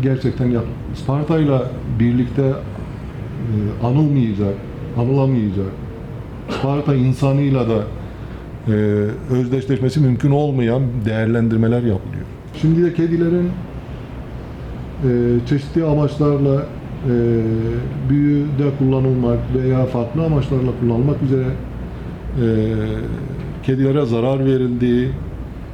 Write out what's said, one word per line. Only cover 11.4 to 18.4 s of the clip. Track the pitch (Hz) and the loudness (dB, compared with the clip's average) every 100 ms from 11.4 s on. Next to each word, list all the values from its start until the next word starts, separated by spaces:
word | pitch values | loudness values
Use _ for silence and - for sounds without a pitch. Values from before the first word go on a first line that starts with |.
| 117 113 113 120 | 2 4 4 2
yapılıyor. | 120 95 104 95 - - - - | 2 0 -4 -8 -10 -12 -14 -2
Şimdi | 156 165 | 2 4
de | 175 | 2
kedilerin, | 165 165 165 170 175 175 185 - - - - - - - - - - - - - - | 2 0 2 2 2 0 -4 -8 -12 -12 -12 -12 -12 -12 -12 -12 -12 -10 -10 -10 -2
e, | 135 120 120 120 120 | 2 2 4 2 2
çeşitli | 143 139 165 | -2 0 0
amaçlarla, | 160 147 143 - 147 143 139 135 - - - - 131 | 2 2 0 2 2 4 2 2 -2 -8 -10 -4 0
e, | 120 117 113 113 113 113 117 127 139 131 | 2 4 2 2 0 0 -2 -4 -4 2
büyüde | 143 143 147 | 4 4 2